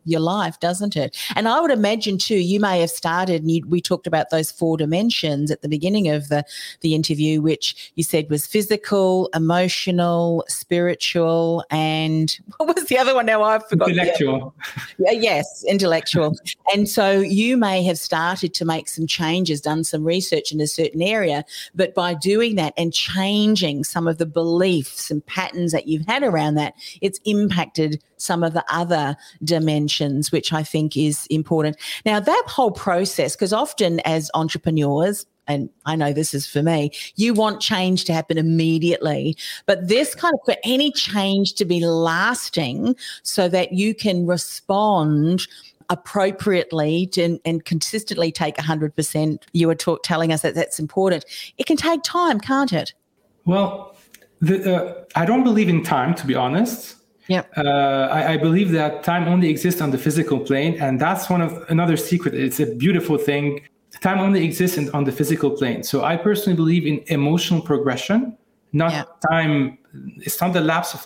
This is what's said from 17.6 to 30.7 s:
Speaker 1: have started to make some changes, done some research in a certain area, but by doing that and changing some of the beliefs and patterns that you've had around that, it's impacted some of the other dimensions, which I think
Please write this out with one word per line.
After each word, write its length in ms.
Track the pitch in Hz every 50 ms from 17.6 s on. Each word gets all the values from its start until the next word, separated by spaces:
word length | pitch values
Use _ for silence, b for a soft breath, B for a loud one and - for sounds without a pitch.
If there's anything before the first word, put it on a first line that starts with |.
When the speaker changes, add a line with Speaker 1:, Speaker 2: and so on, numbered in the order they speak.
| 226 196 190 185 180
Speaker 1:
have 140 | 185 170 160
started 560 | - - - 160 165 175 185 185 - 165 -
to 100 | - 175
make 240 | 165 160 160 - -
some 200 | - 160 160 156
changes, 520 | - - 175 160 165 185 185 165 156 143
done 240 | - 151 156 160 165
some 200 | - - 156 156
research 480 | 165 170 185 180 - - 156 - -
in 100 | 151 156
a 60 | 151 147
certain 340 | - - 165 143 - 160
area, 420 | 170 196 220 220 196 165 143 143 151 B B B B B -
but 220 | 165 190 175 -
by 180 | 190 175 175 175
doing 420 | 151 147 190 202 220 233 233 214
that 200 | 190 156 147 - -
and 160 | 170 165 160
changing 880 | - - - 170 185 190 196 208 208 208 214 220 190 185 156 143 143 -
some 240 | - - 175 165 170
of 120 | 165 160
the 80 | 170 160
beliefs 840 | 147 170 165 165 170 175 185 190 180 156 135 - - - - -
and 160 | 151 147 -
patterns 460 | - - - 185 - - 170 175 170
that 160 | 160 - - 143
you've 180 | 160 151 160
had 160 | 196 226 277
around 340 | 285 240 175 160 151 151 151
that, 200 | 151 147 - B B B B B B
it's 180 | - 196 196 - -
impacted 760 | 214 214 208 208 202 190 175 160 - - - 156 151 151 151 - _ _ -
some 260 | - - 185 170 170
of 100 | 165 156
the 100 | 170 - -
other 440 | 139 165 175 170 175 156 147 139 147 B B B B B -
dimensions, 880 | 151 170 160 160 156 151 147 151 147 - - 160 143 139 139 147 -
which 220 | - 156 - - 165
I 100 | 156 156
think 320 | -